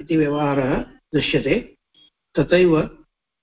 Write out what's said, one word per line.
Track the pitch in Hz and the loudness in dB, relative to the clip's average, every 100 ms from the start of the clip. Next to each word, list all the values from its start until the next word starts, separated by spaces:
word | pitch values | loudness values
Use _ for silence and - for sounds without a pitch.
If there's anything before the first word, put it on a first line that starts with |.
इति | 147 160 | -4 -2
व्यवहारः | 147 147 147 139 131 156 - - _ | 0 0 -2 0 -2 -4 -6 -16 _
दृश्यते, | 151 - 143 120 202 - _ _ _ _ _ _ - | -4 -2 -2 0 -2 -4 _ _ _ _ _ _ -4
तथैव | 147 175 180 156 117 - _ _ _ _ | 0 4 4 2 0 -8 _ _ _ _